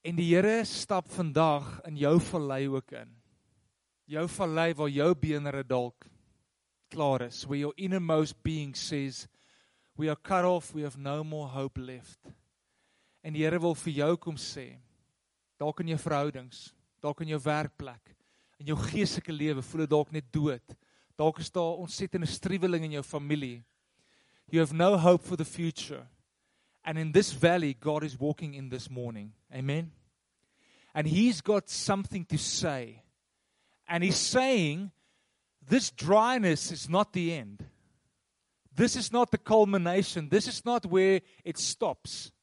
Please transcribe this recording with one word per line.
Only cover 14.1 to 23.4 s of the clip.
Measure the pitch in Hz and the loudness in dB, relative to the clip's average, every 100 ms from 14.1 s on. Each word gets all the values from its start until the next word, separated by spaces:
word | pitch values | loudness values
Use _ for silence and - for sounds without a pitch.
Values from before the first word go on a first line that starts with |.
| 175 | 0
kom | 175 147 | -4 -10
sê, | - 143 127 127 _ _ _ _ _ _ _ _ | -10 -12 -16 -20 _ _ _ _ _ _ _ _
dalk | 147 151 | -6 -4
in | 165 | -4
jou | 160 | -4
verhoudings, | 165 143 147 135 127 - - _ _ _ | -2 0 -2 -6 -18 -20 -20 _ _ _
dalk | 147 143 | -8 -6
in | 160 | -6
jou | 151 | -4
werkplek, | 143 151 147 - 139 117 _ _ _ _ _ _ | 0 -2 -4 -10 -16 -16 _ _ _ _ _ _
in | 143 | -6
jou | 156 | -4
geestelike | 110 196 196 - - | -2 0 0 -2 -8
lewe, | 151 151 135 | -4 -2 -2
voel | 127 160 | -6 -4
dit | 151 | 2
dalk | 151 147 | 2 2
net | 156 135 | -6 -6
dood. | 156 147 120 - - _ _ _ - | -2 -2 -2 -12 -20 _ _ _ -2
Dalk | 156 156 | -2 0
is | 160 | -6
daar | 185 165 175 | -4 -2 -4
ontsettende | 170 - 196 180 165 | -10 -8 -6 -4 -4
struweling | - - 190 180 170 | -6 -4 -2 0 0
in | 156 | -2
jou | 147 | -8
familie. | 135 151 143 151 | -6 -8 -4 -4